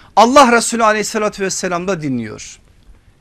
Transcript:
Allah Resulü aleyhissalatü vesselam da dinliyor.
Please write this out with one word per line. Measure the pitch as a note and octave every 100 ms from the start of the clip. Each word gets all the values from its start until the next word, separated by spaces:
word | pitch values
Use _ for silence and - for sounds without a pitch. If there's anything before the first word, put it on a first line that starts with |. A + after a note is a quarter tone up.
| - -
Allah | A#3 C#4+ B3+
Resulü | A#3 - A#3
aleyhissalatü | A3 G#3+ G3+ A3 G#3+ G3+
vesselam | F#3+ - F#3 F3 F3+
da | F3+
dinliyor. | D3+ B2+ A2 G#2+ - - _ _ - - _ _